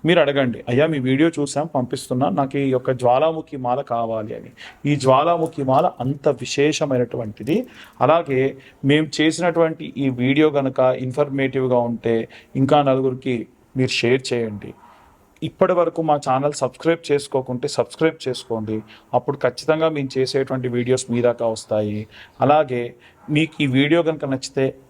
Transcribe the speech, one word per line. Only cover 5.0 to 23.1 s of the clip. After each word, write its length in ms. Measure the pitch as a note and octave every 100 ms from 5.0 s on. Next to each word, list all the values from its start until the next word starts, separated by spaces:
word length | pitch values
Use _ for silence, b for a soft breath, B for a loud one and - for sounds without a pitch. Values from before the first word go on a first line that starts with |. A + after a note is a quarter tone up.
| C3+ C3 D#3+ E3+ D#3+ -
మాల 280 | C3 C3 - -
అంత 280 | B2+ - D#3
విశేషమైనటువంటిది. 1400 | B2 B2 - C#3+ D3+ D3+ C3 A#2+ B2+ A2 G#2 G#2+ G3 B3 B B B
అలాగే 560 | B2+ E3 E3 C3 C3+ C3+ B B C#3
మేము 220 | D3 D#3 -
చేసినటువంటి 720 | D#3 D#3 F3 E3+ E3 D#3+ D3+ -
ఈ 120 | C#3
వీడియో 400 | B2 B2+ C3+ D#3
కనుక 300 | C#3+ C3+ B2+
ఇన్ఫర్మేటివ్గా 1000 | B2+ B2+ B2+ B2+ C#3+ C3+ C3+ C3 C3 B2
ఉంటే, 480 | A#2+ A#2 A#2 A2+ A2 B B C3
ఇంకా 260 | C3 D3+
నలుగురికి 680 | C#3+ C3 C3 C3 C3 C3+ E3+ _ _ C3
మీరు 120 | B2+
షేర్ 320 | - A#2 C3 C3
చేయండి. 400 | B2 A2+ G#2 - - b b b b _ _
ఇప్పటి 300 | D3+ _ F#3
వరకు 280 | F3+ E3+ E3
మా 140 | D#3+ D3 C#3+
ఛానల్ 240 | C3 D3
సబ్స్క్రైబ్ 580 | D3 C3 - D#3+ E3 -
చేసుకోకుంటే 560 | C#3+ C#3 C3+ C3 B2 D3
సబ్స్క్రైబ్ 600 | - A#2+ - D#3+ D#3 -
చేసుకోండి. 560 | B2 - A2+ G#2+ A2 G#2+ B B
అప్పుడు 240 | B2 C3+ C#3
ఖచ్చితంగా 520 | B2+ B2 - D#3 D#3+
మేము 200 | D3+ C3+ C3
చేసేటువంటి 500 | C3 C#3 C3 C3 B2+
వీడియోస్ 440 | A#2+ A#2+ B2+ -
మీ 100 | A#2+
దాకా 240 | A#2+ A#2 A#2
వస్తాయి. 640 | A2 - G#2+ G#2+ G#2 G#2+ B B B
అలాగే 540 | B2+ D3 D3 B2 A#2+ - b